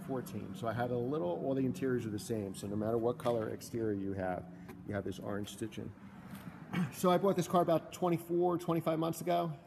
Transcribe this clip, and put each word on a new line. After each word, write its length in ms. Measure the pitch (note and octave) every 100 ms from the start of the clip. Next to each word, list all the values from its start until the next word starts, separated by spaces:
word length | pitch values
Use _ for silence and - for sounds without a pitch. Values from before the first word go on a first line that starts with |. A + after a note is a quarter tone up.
| -
fourteen, 460 | C3 - G#2+ G2 -
so 120 | A2+
I 60 |
had 180 | A2 A#2+
a 60 | B2
little, 440 | A#2+ D3+ F3 E3+
all 120 | C3+ C3+
the 100 | C3
interiors 400 | B2 C3 B2 A2
are 60 |
the 80 | G#2
same, 340 | - A2 G2
so 140 | F#2+ G2+
no 80 | G#2
matter 240 | G#2+ A#2
what 180 | A#2 B2
color 320 | B2 A#2 A2+
exterior 500 | A#2 - A#2+ A2 G2+
you 140 | G2
have, 300 | G2 F#2 F2+ - - - - -
you 60 |
have 100 | G2+
this 160 | G2 F#2
orange 300 | A2 G2+ G2+
stitching. 420 | - A2 G#2+ G#2+ -
<clears throat> 60 | - - - - - - - - E3
So 180 | - F#3
I 60 | F3
bought 180 | G3 F3+
this 140 | E3
car 120 | F3+
about 300 | E3+ D#3+ -
twenty-four, 680 | - F3+ E3+ - F3 F3+ E3+
twenty-five 400 | - E3 D#3+ D#3+
months 220 | E3 E3
ago. 320 | E3 E3+ E3+ D3